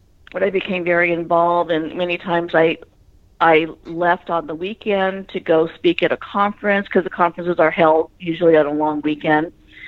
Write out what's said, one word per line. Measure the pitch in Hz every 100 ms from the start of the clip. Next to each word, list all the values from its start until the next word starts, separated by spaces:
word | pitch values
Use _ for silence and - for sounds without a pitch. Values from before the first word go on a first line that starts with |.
| _ _ -
when | 185
I | 196
became | 190 208 185
very | 175 170 175
involved, | 170 170 170 170 175 165
and | 160 160 170
many | 175 175
times | 180 170 170
I, | 165 165 - - _ _ _ _ -
I | 165 160 160 - 160
left | 165 175 180 -
on | 170 147
the | 160
weekend | 185 226 220 196 190 190 190
to | 196
go | - 160 165
speak | - 170 165
at | 165
a | 131
conference | - 202 208 - 208 202 202
'cause | 190
the | 175
conferences | - 170 170 175 175
are | 160
held | 180 160 160 165 -
usually | 180 165 170 156
on | 147
a |
long | 151 156 151
weekend. | 151 147 165 151 165 - _ -